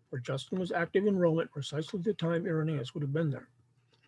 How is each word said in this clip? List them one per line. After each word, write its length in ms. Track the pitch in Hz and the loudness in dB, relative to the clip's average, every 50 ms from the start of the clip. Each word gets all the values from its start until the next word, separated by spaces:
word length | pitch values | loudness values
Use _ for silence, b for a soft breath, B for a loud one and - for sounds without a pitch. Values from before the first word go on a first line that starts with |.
| _ _ | _ _
for 100 | - 131 | -10 -8
Justin 400 | 120 - 135 139 - - - 185 | -4 -4 -4 -4 -4 -4 -4 -4
was 120 | 180 - | -4 -2
active 360 | - 175 170 - - 185 202 208 | -2 -2 -2 2 2 2 4 4
in 120 | 196 185 | 4 4
Rome 220 | 175 165 156 160 | 4 4 4 4
at 100 | 165 - | 0 -2
precisely 480 | - 143 131 - 143 147 160 - - 185 | -4 -8 -8 -6 -6 -6 -6 -4 -6 -2
the 120 | 170 220 202 | -2 -2 0
time 320 | - 165 165 170 165 170 | 0 0 0 2 0 0
Irenaeus 480 | 185 160 156 156 160 156 139 127 127 - | 0 0 0 0 0 0 -2 -4 -6 -4
would 100 | 170 147 | -4 -2
have 80 | 139 | -2
been 180 | 139 160 170 151 | 0 0 2 0
there. 200 | 131 123 - - _ _ _ _ _ _ _ _ B B B | 0 -2 -6 -14 _ _ _ _ _ _ _ _ B B B